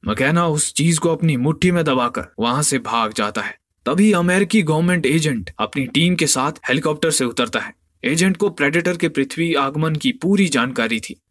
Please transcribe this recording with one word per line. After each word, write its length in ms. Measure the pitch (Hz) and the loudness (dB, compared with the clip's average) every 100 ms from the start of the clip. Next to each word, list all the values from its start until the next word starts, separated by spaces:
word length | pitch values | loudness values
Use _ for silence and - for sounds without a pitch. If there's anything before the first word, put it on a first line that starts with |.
मैकेना 420 | - 107 135 170 170 | -4 -2 2 2 2
उस 260 | 151 - | 0 -2
चीज 240 | - 160 160 | 0 0 2
को 140 | 170 | 0
अपनी 240 | 160 165 135 | 0 0 2
मुट्ठी 340 | 131 147 180 | 0 2 2
में 140 | 175 | 2
दबाकर 420 | 160 127 120 - 80 - | 0 0 0 -4 -10 -4
वहां 220 | 113 127 | -2 0
से 160 | 147 135 | 0 -2
भाग 340 | 113 117 110 | -2 -2 -2
जाता 280 | 110 107 110 | -2 -2 -2
है। 160 | 104 - _ _ - | -8 -12 _ _ -2
तभी 260 | 160 214 | 4 4
अमेरिकी 500 | 185 175 185 202 220 | 4 2 2 2 2
गवर्नमेंट 440 | 156 156 175 180 131 | 2 2 2 2 2
एजेंट 440 | 156 151 123 92 - | 2 0 -2 -6 -6
अपनी 280 | 107 143 127 | -6 -4 -2
टीम 280 | 143 170 | 2 2
के 120 | 175 156 | 2 0
साथ 260 | - 139 143 - | 0 -2 -4 -2
हेलीकॉप्टर 420 | 160 156 151 165 | 0 0 0 0
से 140 | 147 | 0
उतरता 360 | 127 117 120 113 | -2 -2 -2 -2
है। 140 | - - _ _ | -8 -16 _ _
एजेंट 320 | 120 160 190 190 | -4 0 0 2
को 140 | 202 | -2
प्रेडेटर 460 | - 143 165 175 175 | 0 0 2 -2 -2
के 120 | 170 | -2
पृथ्वी 440 | 143 135 - 170 | 0 -4 -2 -2
आगमन 420 | 143 135 147 160 156 | 0 -2 -2 -2 0
की 160 | 135 | -2
पूरी 360 | 123 170 196 185 | -2 0 2 2
जानकारी 520 | 139 123 123 113 113 | 0 -2 -2 -2 -4
थी। 200 | - - _ | -6 -16 _